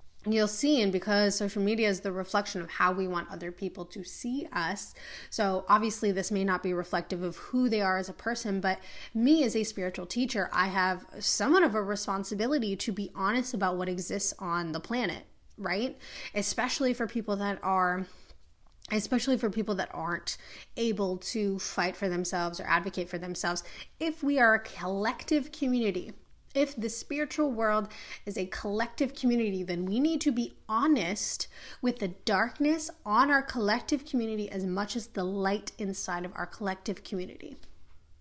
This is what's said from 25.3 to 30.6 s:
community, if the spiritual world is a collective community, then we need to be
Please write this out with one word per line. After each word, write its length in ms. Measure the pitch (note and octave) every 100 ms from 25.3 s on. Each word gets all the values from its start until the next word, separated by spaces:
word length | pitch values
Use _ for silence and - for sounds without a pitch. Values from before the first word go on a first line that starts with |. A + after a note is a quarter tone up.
| D4+ B3+
community, 640 | - C4 B3 A3 F3+ - - - - - C#4
if 180 | C#4+
the 140 | B3 A3
spiritual 640 | - - C#4+ D4 - D4
world 380 | A3 A3 G#3+ G3+ - - - -
is 120 | F#3+
a 80 | F#3
collective 680 | - G#3+ G#3 A#3 - C4
community, 480 | - B3 A#3+ G#3+ F#3+
then 240 | F3+ F3 F#3
we 140 | G#3+
need 220 | D4+ E4
to 100 | D4
be 240 | A#3 A#3 -